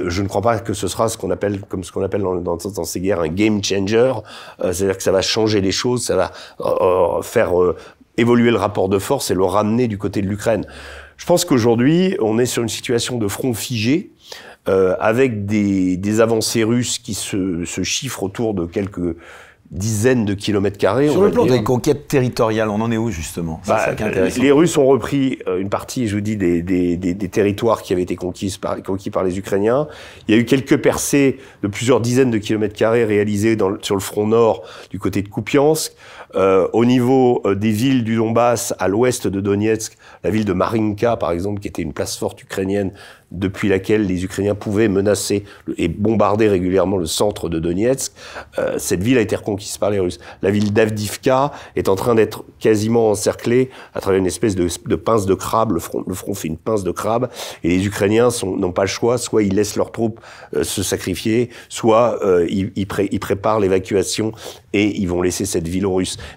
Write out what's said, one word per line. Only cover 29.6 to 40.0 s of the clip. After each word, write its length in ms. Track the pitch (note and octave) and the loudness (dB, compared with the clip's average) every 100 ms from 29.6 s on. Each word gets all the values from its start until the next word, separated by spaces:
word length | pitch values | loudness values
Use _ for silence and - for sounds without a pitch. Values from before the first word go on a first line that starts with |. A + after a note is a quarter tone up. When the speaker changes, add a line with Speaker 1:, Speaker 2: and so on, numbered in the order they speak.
| G#2+ B2+ D3+ - - - - | 2 0 -2 -8 -20 -12 2
Speaker 1:
Il 80 | |
y 40 | A2 | 2
a 20 | |
eu 60 | A#2 | 4
quelques 320 | C3+ - D3+ | 0 2 2
percées 580 | C#3 - - C#3+ C#3 - - - | 2 0 0 2 2 0 -8 -8
de 60 | G2+ | -6
plusieurs 320 | G2 A2+ A#2+ | -4 2 2
dizaines 300 | A#2 B2 C3 | 4 4 4
de 80 | A2 | 2
kilomètres 380 | G#2 G#2+ G#2+ - | 0 0 0 0
carrés 280 | A2 A#2 | 2 2
réalisées 520 | A2 G#2 G#2 G#2 A2 A2 | 2 2 2 2 2 2
dans 120 | F#2+ | 2
le, 100 | G#2 | 0
sur 120 | - | -2
le 60 | G2 | -2
front 260 | - - G#2+ | -2 -2 2
nord, 360 | A2+ A2+ - - - - | 4 4 2 -4 -20 -14
du 100 | G2 | -6
côté 220 | G2+ G2 | -4 -2
de 80 | G2+ | -4
Kupiansk. 640 | - G#2 C#3 D3 D#3 - - - - - | -6 0 2 4 2 -2 -12 -20 -20 -8
Euh, 340 | - F#2+ F#2+ E2 | 2 4 4 4
au 140 | G#2+ A#2+ | 2 4
niveau, 560 | B2+ A#2+ C3+ B2+ A#2+ | 4 4 4 4 2
euh, 100 | G2+ | 0
des 160 | G2 A2 | 0 0
villes 340 | G#2+ C3+ C3 | 0 2 0
du 120 | A2 A2+ | 0 0
Donbass, 580 | A2 A#2 A#2+ A#2 - - | 0 2 2 2 -2 -2
à 100 | F#2+ | 0
l'ouest 400 | G2+ B2+ B2 G#2 | 2 2 0 -2
de 120 | F#2+ | -2
Donetsk, 580 | G2+ G2+ G#2+ A2 - _ | 0 0 2 0 -4 _